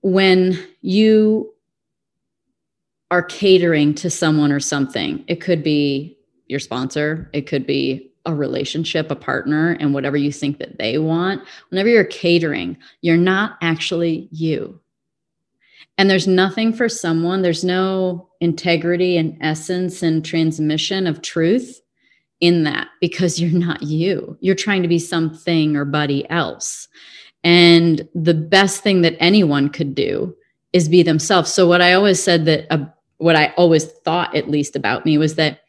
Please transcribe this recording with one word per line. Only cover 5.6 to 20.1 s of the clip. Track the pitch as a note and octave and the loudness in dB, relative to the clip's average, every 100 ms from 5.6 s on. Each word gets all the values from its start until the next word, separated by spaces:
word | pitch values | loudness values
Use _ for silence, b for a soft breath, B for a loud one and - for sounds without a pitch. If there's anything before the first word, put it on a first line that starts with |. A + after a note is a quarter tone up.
be | D3+ D3 C#3+ C#3 D#3 _ _ _ _ | 0 0 0 -2 -8 _ _ _ _
your | C#3 | -10
sponsor, | - B2 C3 D3+ D3+ D#3+ - | -8 -8 -6 -4 -4 -4 -6
it | D#3 C#3 | -8 -4
could | C#3 C3 | -6 -2
be | C#3 C3+ C3 - _ - | -2 -2 -6 -10 _ -8
a | |
relationship, | D3+ C#3 C3+ C#3+ D3+ D#3+ D#3+ D#3 | -6 -4 -4 -6 -6 -4 -4 -6
a | C#3+ | -8
partner, | - C3+ - D3+ E3 E3 | -6 -6 -2 -2 0 -2
and | D3 | -2
whatever | C#3 C#3 D3 | -2 -2 -2
you | C#3+ | -4
think | C#3 C#3 D3 | -4 -8 -8
that | - - | -12 -6
they | G#2+ C#3 | -4 -2
want, | D#3+ E3 F3+ F#3+ B B B | -2 -2 -2 -6 B B B
whenever | F#3 G#3 | -2 2
you're | A#3 | 4
catering, | F#3 - F3 E3+ E3 D3 F2 - b b | 2 -2 0 2 0 -4 -8 -10 b b
you're | E3+ E3 | 0 2
not | F3+ F#3+ G#3 - | 2 0 -2 -4
actually | E3+ D#3+ - E3+ E3+ D#3+ F#3+ | -4 -4 -4 -2 -2 -4 -8
you. | D#3 D#3+ D3 - - _ _ _ _ _ _ _ _ b b b - | -6 -4 -4 -6 -16 _ _ _ _ _ _ _ _ b b b 0
And | G3 | 2
there's | F#3+ F#3+ | 2 2
nothing | F#3 F#3+ F#3+ A3+ | 2 0 0 -2
for | A3 A#3+ | 0 -4
someone, | A3+ E3+ E3 E3+ F#3+ | -4 -4 -2 -2 0
there's | F3+ E3 | -2 0
no | F3+ F#3 F#3+ F#3+ F#3 F3 - _ | -2 -2 -2 -2 -4 -4 -12 _
integrity | E3+ D#3 F#3 E3+ E3 F3 F3+ E3+ | -4 -2 -2 -2 0 0 0 0
and | D#3+ D#3+ | -2 -4
essence | D#3 D#3 - F3+ F#3 F3+ | -4 -4 -6 -4 -4 -4
and | E3+ | -2